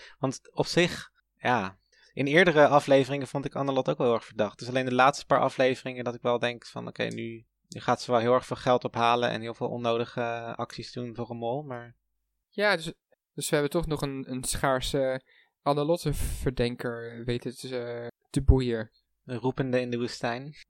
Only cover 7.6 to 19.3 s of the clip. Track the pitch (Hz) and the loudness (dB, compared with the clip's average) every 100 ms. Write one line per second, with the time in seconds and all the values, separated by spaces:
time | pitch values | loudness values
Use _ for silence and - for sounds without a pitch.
7.6 | _ 120 120 120 - 120 120 127 - 127 | _ -6 0 0 2 2 4 2 2 -2
8.6 | 135 123 - 117 117 120 120 113 113 117 | 2 2 2 0 2 4 2 -2 -6 -6
9.6 | 120 120 120 117 117 - 117 117 117 113 | -6 -2 0 0 -2 -4 -4 -4 -8 -8
10.6 | 117 - - 123 123 113 120 120 117 135 | -8 -10 -12 -10 -10 -8 -8 -6 -4 -4
11.6 | 151 123 120 - _ _ _ _ _ - | -6 -12 -14 -20 _ _ _ _ _ -2
12.6 | 208 180 160 - _ _ _ - - 151 | 0 0 -2 -14 _ _ _ -10 -2 0
13.6 | 147 170 160 147 143 135 131 127 131 - | 2 0 -2 -2 -4 -6 -8 -6 -6 -2
14.6 | 143 127 - 143 131 131 - _ _ _ | 0 0 0 0 0 -2 -8 _ _ _
15.6 | - 147 147 175 151 143 - - 139 127 | -2 0 2 0 0 -2 -2 -2 -2 0
16.6 | 120 123 123 117 117 117 120 120 131 120 | -2 -2 -6 -8 -10 -8 -4 -4 -4 -10
17.6 | 127 127 120 120 117 - _ 143 139 131 | -8 -6 -6 -8 -10 -14 _ 2 6 6
18.6 | 123 113 107 _ _ _ - | 4 -2 -4 _ _ _ -10